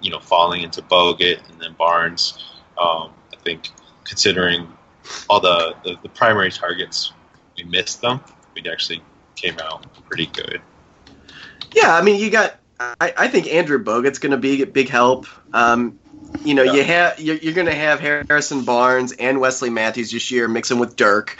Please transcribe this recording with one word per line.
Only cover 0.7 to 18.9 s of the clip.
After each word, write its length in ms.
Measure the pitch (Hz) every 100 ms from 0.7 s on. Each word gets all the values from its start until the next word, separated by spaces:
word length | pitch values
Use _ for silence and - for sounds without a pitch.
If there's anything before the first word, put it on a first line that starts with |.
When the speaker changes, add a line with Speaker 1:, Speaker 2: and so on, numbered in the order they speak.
| -
Speaker 1:
Bogut 680 | - 90 87 85 87 85 -
and 140 | 82
then 120 | 82
Barnes. 720 | 82 85 85 85 85 - - - - _ -
Um, 360 | 85 82 80 - _
I 40 | -
think 260 | 87 80 - - _ _
considering 640 | - - 104 90 90 87 82 - _ _ - - -
all 100 | 101
the, 360 | 92 85 82 82
the, 160 | 95 90
the 80 | -
primary 400 | - 117 104 95
targets, 640 | - 87 87 85 - - - _ _ _ -
we 100 | 87
missed 360 | 90 - -
them. 180 | 120 127 - _ _ -
We 120 | 82
actually 360 | 82 - 82 - _ _ -
came 240 | 90 82
out 260 | 80 78 - - -
pretty 160 | 90 80
good. 340 | - - - - _ _ _ _ - - - - - - 440
Speaker 2:
Yeah, 200 | 381 170
I 80 |
mean, 160 | 196 202
you 100 | 214
got, 300 | 220 190 - _ -
I, 340 | 123 120 170 -
I 100 | 226
think 200 | 135 -
Andrew 360 | 160 156 139
Bogut's 360 | 104 117 131 139
gonna 180 | 147 135
be 240 | 135 139
a 60 | 131
big 220 | 139 131
help. 360 | 127 123 131 - - _
Um, 440 | 117 120 120 117 - _ - - - 151
you 80 |
know, 80 | 139
Speaker 1:
Yeah. 120 | 131
Speaker 2:
you 100 | 135
ha-, 300 | 135 175 175 160
you're, 200 | 156 156
you're 180 | 160 170
gonna 180 | 170
have 260 | 147 151 143
Harrison 640 | 147 147 143 147 143 139
Barnes 480 | 120 120 123